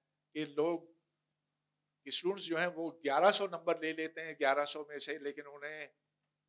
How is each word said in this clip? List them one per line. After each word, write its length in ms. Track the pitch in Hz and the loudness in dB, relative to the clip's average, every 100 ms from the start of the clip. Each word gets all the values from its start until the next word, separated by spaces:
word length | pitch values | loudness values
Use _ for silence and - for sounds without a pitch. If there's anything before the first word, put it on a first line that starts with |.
| _ _ _ | _ _ _
कि 120 | 147 151 | -8 -6
लोग, 500 | 143 160 170 - _ _ _ _ _ _ _ _ _ _ _ 139 | -2 -2 -2 -8 _ _ _ _ _ _ _ _ _ _ _ 2
स्टूडेंट्स 360 | 131 175 196 | 2 2 -2
जो 140 | 165 165 | -4 -2
हैं 100 | 175 | -2
वो 240 | 165 165 | -2 -8
ग्यारह 400 | - 143 139 185 | -6 0 4 8
सौ 160 | 202 196 | 6 4
number 340 | 175 170 165 | -2 -2 -2
ले 120 | 160 | -2
लेते 280 | 160 160 160 | -4 -8 -8
हैं 140 | 160 151 | -12 -2
ग्यारह 260 | 139 139 147 | 2 2 0
सौ 220 | 156 147 | -2 -4
में 100 | 147 | -2
से, 200 | 135 147 | -2 -2
लेकिन 260 | 143 147 147 | -8 -10 -14
उन्हें 440 | 143 143 156 143 _ _ _ _ _ | -14 -14 -12 -14 _ _ _ _ _